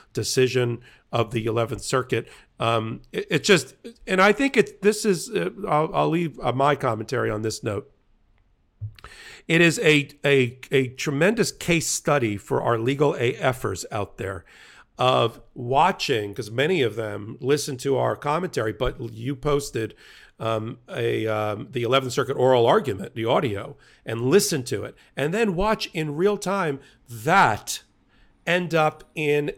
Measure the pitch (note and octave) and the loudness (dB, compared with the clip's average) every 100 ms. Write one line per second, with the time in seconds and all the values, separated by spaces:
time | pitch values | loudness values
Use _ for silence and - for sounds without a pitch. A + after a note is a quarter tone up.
0 | _ - A2 - B2+ B2+ B2 A#2 - _ | _ -6 -2 2 2 2 0 -2 -10 _
1 | - A#2 A2+ A#2+ A2 A2+ A2+ G#2 - C3+ | -6 -4 -2 -2 -2 -2 -2 -4 -2 -2
2 | B2+ A#2 - - _ - A2+ A#2 A2 A#2+ | 0 -4 -4 -14 _ -4 0 0 -2 -8
3 | - F3 - D#3 - F3+ - - A#3 - | -10 -8 -4 -2 4 2 2 -14 -20 -16
4 | - F#3 F#3+ - C#4 B3+ G3+ - G3+ G#3+ | -4 2 4 4 2 2 0 2 0 2
5 | A3 F3 - - F3 - G3 D3+ D#3+ D3 | 0 -2 -2 -4 -4 -6 -2 0 0 0
6 | D3 D#3+ E3+ - C#3 B2 C#3 C#3+ C3+ G#2+ | 0 0 -2 -4 -4 2 2 2 0 -2
7 | A2 B2 A2+ G#2+ A2 - A2+ G2+ - _ | -4 -4 -2 -2 -4 -4 -4 -6 -8 _
8 | _ _ _ _ _ _ _ - - - | _ _ _ _ _ _ _ -16 -16 -14
9 | - - - - - E3 E3+ D3 D#3+ D3+ | -20 -20 -20 -14 0 6 6 6 4 4
10 | C#3+ - D3 C#3 B2 B2 - C#3 B2+ - | 2 -2 2 4 4 -2 0 0 0 -2
11 | - C#3 F3 A3+ F#3 - - E3+ - - | -4 2 2 2 -2 -2 0 0 0 -4
12 | - C#3+ A#2+ G2+ - B2+ B2 A#2 A#2 C#3 | 0 0 0 -4 -4 -2 0 0 0 2
13 | D3 - A#2+ - D3 B2 G#2+ F#2+ - G#2 | 2 2 -2 0 -2 -2 -4 -6 -8 -6
14 | G2+ - F#2+ F#2+ - - - - _ - | -8 -8 -8 -8 -14 -20 -20 -20 _ -2
15 | B2+ C3 A#2 - - - A#2+ C3 F3 F#3+ | 2 2 0 -4 -20 -12 -2 2 2 0
16 | - B2 G#2 G2+ A2+ A#2 D3+ F#3 A#2+ A2 | -2 -2 -4 -8 -8 -2 0 2 0 -2
17 | A2 G#2 G#2 - B2 C#3+ - B2 C#3 B2+ | -6 -8 -10 -6 0 0 0 -6 -2 0
18 | A#2+ A2 C#3+ D#3 F3+ - A2 G#2+ B2 B2 | 0 -2 -2 -2 -2 -2 -4 -2 -4 -4
19 | A#2 A2+ A#2+ C3+ D3+ C#3+ C#3+ A#2+ A2 - | -12 -10 -8 -4 -2 -2 -2 -6 -8 -10
20 | - - - - A2 A2 A2 - - F#3 | -20 -20 -20 -8 -4 -4 -4 -12 -12 -4
21 | A#2 A#2 A2 G#2+ G#2+ G#2+ - B2 A2+ C3+ | -2 -2 -2 -2 -2 -6 -8 -4 0 0
22 | C3 B2 B2+ C3+ B2+ B2+ A#2 G3+ C#3+ G2 | 0 -2 -2 2 4 6 6 4 2 -6
23 | F#2+ - A2 D#3 D3 G2 C#3+ C#3+ _ _ | -8 -6 0 0 0 -4 -8 -16 _ _
24 | - A#2 B2+ F3+ G3+ D#3 B2 G#2 G#2 - | -8 -4 4 4 4 -2 -4 -6 -8 -14
25 | _ - C#3+ G3 A3+ E3+ G#3 A3 - F3+ | _ -4 -2 0 -2 0 0 0 -4 -6
26 | D#3 C#3+ F#3+ G3+ F#3 G3 E3+ C#3 - _ | -4 0 0 0 -2 -2 -2 -4 -8 _
27 | - A#2 A#2+ F#3+ D3+ G#2 - - _ _ | -18 -8 2 4 6 2 -4 -12 _ _
28 | _ _ _ _ - F3 F3 D#3+ D#3 D#3 | _ _ _ _ -2 -2 0 2 0 0
29 | - - D3+ D3 D3 | -14 -6 0 0 0